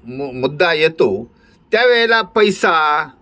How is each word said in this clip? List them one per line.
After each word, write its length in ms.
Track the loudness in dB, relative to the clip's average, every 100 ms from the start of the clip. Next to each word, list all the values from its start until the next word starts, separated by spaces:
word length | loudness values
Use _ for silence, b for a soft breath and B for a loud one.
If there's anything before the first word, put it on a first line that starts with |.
मु-, 280 | -14 -10 -10
मुद्दा 400 | -4 -6 0 0
येतो, 600 | 2 0 2 0 0 -10 b b b _
त्यावेळेला 500 | 0 2 2 2 0
पैसा 840 | 0 0 0 2 0 2 0 -2 -4 -14